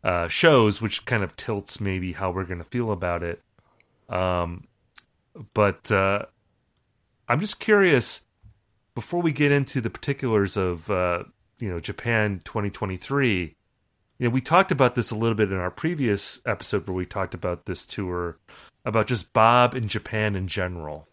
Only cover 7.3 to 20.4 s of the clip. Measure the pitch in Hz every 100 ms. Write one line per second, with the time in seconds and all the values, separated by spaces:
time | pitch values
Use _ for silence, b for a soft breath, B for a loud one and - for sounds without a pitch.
7.3 | 127 202 - - 208 185 135 - - _
8.3 | _ - _ _ _ _ - - 175 170
9.3 | 143 143 143 131 135 110 - - 139 127
10.3 | 110 101 104 92 87 80 95 90 87 -
11.3 | _ _ _ 110 87 82 - 120 117 107
12.3 | 95 - 110 101 - 101 92 - 139 131
13.3 | 95 82 _ _ _ _ _ _ _ 120
14.3 | 127 - 175 196 135 127 - 110 107 117
15.3 | 107 101 95 90 - 160 165 123 101 -
16.3 | - - 104 - 104 - 92 90 101 95
17.3 | 85 90 87 - 87 - - 95 90 87
18.3 | - _ B B _ - 110 107 117 -
19.3 | 117 113 123 123 127 110 110 - 110 107
20.3 | 98